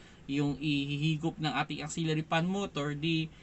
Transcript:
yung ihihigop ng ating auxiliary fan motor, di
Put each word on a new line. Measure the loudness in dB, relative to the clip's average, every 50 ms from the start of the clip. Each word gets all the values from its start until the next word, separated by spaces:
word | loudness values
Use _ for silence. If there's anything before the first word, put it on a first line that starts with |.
| -20 -20 -20 -14 -8 -2
yung | 0 2 2 2 0 0
ihihigop | 0 2 2 2 2 0 0 0 2 2 2 2 0 -2 -2 0
ng | -2 0 0 0 0
ating | -2 -2 -6
auxiliary | -6 -4 -2 -2 0 2 2 0 0 2
fan | 2 2 2
motor, | 2 0 0 -2 -2 -2 -2 -2 -2
di | -2 0 0 2 2 2 0 -2 -6 -14